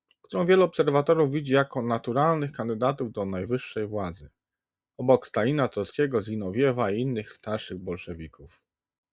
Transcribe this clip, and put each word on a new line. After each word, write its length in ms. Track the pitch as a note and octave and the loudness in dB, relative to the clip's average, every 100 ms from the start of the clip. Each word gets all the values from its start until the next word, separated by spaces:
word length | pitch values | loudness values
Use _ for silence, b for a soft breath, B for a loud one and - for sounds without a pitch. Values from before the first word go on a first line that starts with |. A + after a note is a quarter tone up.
| _ _ | _ _
którą 240 | - F#3+ F3 | -6 0 4
wielu 160 | F#3+ | 6
obserwatorów 680 | F3 - D3 C#3+ C#3+ D#3+ C#3 | 4 2 2 4 4 4 4
widzi 200 | D3+ C#3 | 0 2
jako 300 | C3+ C3+ C3 | 2 2 -2
naturalnych 720 | A#2 A#2 - B2 D#3+ D#3+ C#3+ | -2 -2 0 2 2 2 -2
kandydatów 600 | - A#2 A2 B2+ C#3+ A#2 | -4 -4 0 0 0 -4
do 140 | G#2+ F#2+ | -4 -4
najwyższej 600 | F#2 G2 B2+ - A2+ G#2 | -4 -4 -4 -4 -6 -4
władzy. 440 | G#2 F#2 E2+ C#2+ _ _ _ _ _ _ - | -4 -6 -8 -18 _ _ _ _ _ _ -4
Obok 300 | B2+ B2 - | 4 4 4
Stalina, 420 | - A#2 D3+ A#2+ | 0 2 2 0
Trockiego, 540 | G#2 G2 - C#3+ A#2 | -2 -4 -2 0 0
Zinowiewa 680 | G#2+ G#2+ F#2+ A2 C3+ B2 G#2 | -4 -6 -4 0 0 2 -2
i 100 | G#2+ | -2
innych 320 | C3 A2+ - | -2 -4 -6
starszych 460 | - G#2+ A2 - F#2+ | -12 -6 -6 -6 -10
bolszewików. 840 | F#2 F2 - E2 D#2+ - - - _ _ _ _ _ | -8 -8 -10 -12 -14 -16 -20 -20 _ _ _ _ _